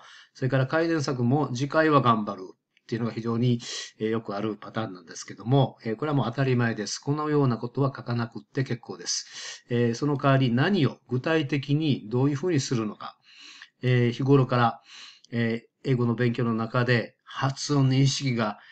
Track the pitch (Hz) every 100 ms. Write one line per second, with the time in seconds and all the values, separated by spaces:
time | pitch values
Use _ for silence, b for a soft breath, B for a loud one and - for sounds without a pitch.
0 | B B B - 131 135 131 160 165 160
1 | 143 123 120 147 135 120 139 160 156 143
2 | 120 110 104 98 92 - _ _ - 113
3 | 117 110 113 117 127 120 B B B -
4 | 110 113 113 101 110 104 101 - 92 90
5 | - - - - 113 139 123 - 113 110
6 | 113 139 107 - 131 123 117 104 101 -
7 | 139 151 151 147 135 113 123 127 135 127
8 | 120 120 117 107 - 139 131 113 - 87
9 | - - - - - - - 120 120 117
10 | 147 139 143 135 127 120 175 196 135 -
11 | - 127 165 160 139 143 139 147 156 -
12 | 104 123 139 139 180 147 - 113 107 -
13 | - - B B B B B _ 123 123
14 | 120 120 139 139 123 123 117 - B B
15 | B B - 117 113 113 - _ 139 120
16 | 120 113 123 113 117 113 113 127 117 117
17 | 104 _ - - 156 135 - 143 131 131
18 | 139 - 139 117 107 - B